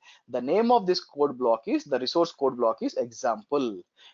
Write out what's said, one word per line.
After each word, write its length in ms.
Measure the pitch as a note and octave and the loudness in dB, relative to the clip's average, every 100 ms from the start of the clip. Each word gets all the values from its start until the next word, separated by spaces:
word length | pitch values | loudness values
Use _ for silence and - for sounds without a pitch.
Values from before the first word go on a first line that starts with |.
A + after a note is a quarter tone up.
| _ - - | _ -20 -10
The 120 | B2+ | -6
name 300 | B2 F3+ A#3 | 0 2 4
of 160 | A#3+ F#3 | 2 2
this 140 | F3+ | -2
code 360 | - C#3+ C#3+ B2+ | -4 -2 -2 0
block 260 | B2 A2+ - | 2 2 0
is, 180 | D4+ | -4
the 140 | D3+ B2+ | -2 -4
resource 340 | C3 E3+ E3+ | 0 0 0
code 240 | - C3+ B2 | 0 -2 2
block 220 | A2+ G#2+ | 0 0
is 140 | - | -4
example. 880 | - A#2+ A2+ B2+ A2 G#2+ C#3+ B2+ F#2+ - _ - | -4 -6 -4 -4 -4 -2 -2 -2 -4 -12 _ -20